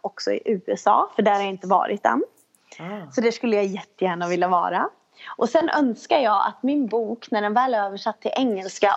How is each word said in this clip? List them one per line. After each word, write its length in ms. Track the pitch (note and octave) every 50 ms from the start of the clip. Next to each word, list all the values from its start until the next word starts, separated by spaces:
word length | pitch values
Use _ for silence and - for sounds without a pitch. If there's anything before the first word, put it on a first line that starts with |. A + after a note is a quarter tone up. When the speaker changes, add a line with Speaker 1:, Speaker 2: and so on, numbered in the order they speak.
Speaker 1:
också 320 | - G3+ - - - G3 G3+
i 80 | - -
U 160 | - A3+ F#3 -
S 200 | - G3+ F#3+ -
A, 220 | G3+ G#3+ B3 F#4 G#4 -
för 60 | - G#3+
där 100 | G#3 G3+
har 80 | G3+
jag 80 | G3+ G3
inte 180 | F#3+ F#3 -
varit 400 | F#3 G3 F3+ - - G#3 G#3 -
än. 180 | - A#3 C4+ F#4+ - _ _ _ _ _ _ _ - - -
Speaker 2:
Ah. 320 | D#3+ F3 G3+ G#3+ F3 C#3 -
Speaker 1:
Så 80 | -
det 120 | A3 A#3 A3+
skulle 240 | - - A#3+ G#3+
jag 80 | G#3 G3+
jättegärna 640 | G3 F#3 G3 - - _ - F#3+ F#3 F3 E3+ F3 F3
vilja 200 | F3+ F3 F3+ F3+
vara. 400 | F#3 F3 F3 F3+ F3 F#3+ - - - _ _ _ _ - - - -
Och 120 | - A#3 A#3
sen 200 | - D#4+ E4 D#4+
önskar 480 | - D4+ C#4+ B3 G#3+ - - - - D#4
jag 280 | C4 G#3+ G#3 G3 -
att 160 | G#3+ G#3+ - -
min 240 | C4 C#4+ D4 C4+
bok, 440 | G#3 G#3 A#3 A3+ G3+ A#3 A#3 - -
när 120 | A#3+ G#3 G#3
den 120 | G#3 G#3+
väl 200 | A#3+ B3+ C4 A#3+
är 120 | G#3+ G3+
översatt 340 | G3 G3 G3+ - A3+ G#3 -
till 100 | - - -
engelska 600 | - C4+ B3 G#3+ F#3+ F#3+ F#3+ - - - G3 G3